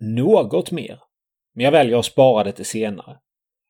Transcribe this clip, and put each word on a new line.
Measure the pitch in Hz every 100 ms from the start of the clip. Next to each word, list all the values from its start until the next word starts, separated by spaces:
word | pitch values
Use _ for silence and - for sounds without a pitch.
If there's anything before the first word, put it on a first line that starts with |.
något | 110 113 151 208 107 165 -
mer. | 165 110 - _ _ _ _ _
Men | -
jag | 131
väljer | 156 127 120
att |
spara | - - 131 107
det | 101
till | 98
senare. | 95 110 107 101 - 135 _ _ _ _